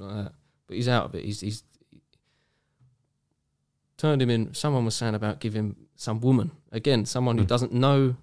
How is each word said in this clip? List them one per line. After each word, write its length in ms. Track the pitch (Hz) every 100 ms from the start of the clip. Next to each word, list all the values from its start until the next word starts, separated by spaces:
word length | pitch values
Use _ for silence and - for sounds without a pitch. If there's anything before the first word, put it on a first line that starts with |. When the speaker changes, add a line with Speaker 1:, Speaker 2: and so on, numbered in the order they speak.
| 98
Speaker 1:
like 200 | 104 101
that. 80 | - _ _ -
But 80 | 95
he's 120 | 120
out 180 | 120 73
of 100 | 87
it. 100 | -
He's, 140 | 104
he's 220 | 101 107 - _ _ - _ _ _ _ _ _ _ _ _ _ _ _ _ _ _ _ _ _ _ -
turned 240 | 156 143
him 80 | 123
in. 240 | 113 110
Someone 320 | - 151 135 113
was 100 | -
saying 200 | 117 104
about 240 | 107 -
giving 360 | 113 107 107 - - _
some 240 | - 110
woman, 300 | 120 127 87 - _
again, 340 | 113 143 123 104
someone 320 | 127 127 113
who 60 |
Speaker 2:
Mm. 40 | 95
Speaker 1:
doesn't 260 | 120 127
know. 420 | 123 135 139 131 127